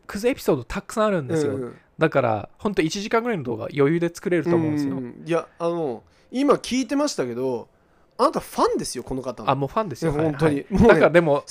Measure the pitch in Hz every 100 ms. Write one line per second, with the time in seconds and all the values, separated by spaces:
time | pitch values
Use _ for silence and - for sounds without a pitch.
0 | - 202 240 277 - 151 117 202 - -
1 | 214 190 127 160 143 135 120 - _ -
2 | 156 143 123 107 - - - 196 160 202
3 | 208 233 240 202 123 110 113 143 139 170
4 | 170 - 196 175 165 170 160 151 143 135
5 | 123 - 156 170 - _ 170 170 151 110
6 | - _ _ 247 285 214 - 247 254 277
7 | 294 - 127 117 131 120 - _ _ _
8 | _ - 269 226 - - 370 427 147 127
9 | - 131 127 123 113 135 135 220 220 147
10 | 165 147 160 147 156 143 - 190 220 175
11 | 151 160 170 143 -